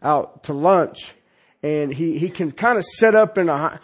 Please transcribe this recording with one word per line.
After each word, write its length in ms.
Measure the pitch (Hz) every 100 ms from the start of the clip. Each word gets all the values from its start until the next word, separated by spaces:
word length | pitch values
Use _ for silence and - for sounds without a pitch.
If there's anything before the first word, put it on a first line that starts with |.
out 440 | 143 147 - - -
to 80 |
lunch. 600 | 143 170 185 135 - - - _ _ _ _
And 320 | 147 151 147
he, 240 | 139 165 151
he 120 | 170
can 200 | 180 160
kinda 320 | - 226 226
sit 320 | 165 - 220
up 240 | 214 214 196
in 100 | 170
a 100 | 143
hi-, 200 | 160 165